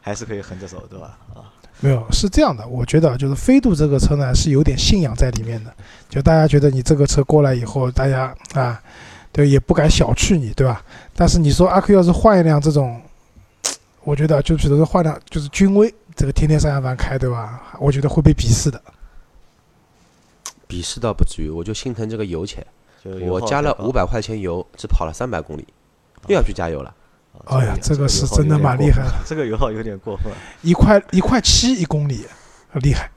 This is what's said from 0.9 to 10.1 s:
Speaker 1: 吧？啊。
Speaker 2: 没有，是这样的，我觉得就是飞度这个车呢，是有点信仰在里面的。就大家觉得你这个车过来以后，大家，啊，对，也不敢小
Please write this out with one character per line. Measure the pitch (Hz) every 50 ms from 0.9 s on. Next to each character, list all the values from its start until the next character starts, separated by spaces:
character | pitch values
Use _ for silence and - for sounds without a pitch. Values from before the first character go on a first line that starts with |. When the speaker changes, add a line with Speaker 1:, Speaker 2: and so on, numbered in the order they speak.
| - 95
Speaker 1:
吧？ | 82 - - _ _ - 95
啊。 | - 110 - _ _ _ - _ -
Speaker 2:
没 | - 139
有， | 135 120 113 113
是 | - - - 202
这 | - -
样 | 311 262 156 110
的， | 107 120
我 | 123 127 120
觉 | - - 156
得 | 160 156 123 123
就 | 139 135
是 | 139
飞 | 135 - - 262 277
度 | - 254 185
这 | 143 156 151
个 | 139 135
车 | - - 147
呢， | 143 139 127 123
是 | - - 165
有 | 143 135 151
点 | - 135
信 | - - - - 196
仰 | 170 131 110
在 | - - 127
里 | 120 113 110
面 | 113 113 110 107
的。 | 120 - - - - - - - _
就 | - 143
大 | 139 165 160
家 | 160 156 156
觉 | 156 147
得 | 135 147
你 | 131 131
这 | 123 - 165
个 | 143 143
车 | 139 - 147 135
过 | - 156 151 147
来 | 135 131
以 | 123 123
后， | 107 - 139 127 127
大 | 127 - 135 139
家， | 135 131 131 131 127 - - - -
啊， | 147 127 123 117 - _ - - - - - - - - -
对， | _ - 147 143
也 | 139 135
不 | - - -
敢 | - 147 156
小 | - - 170 -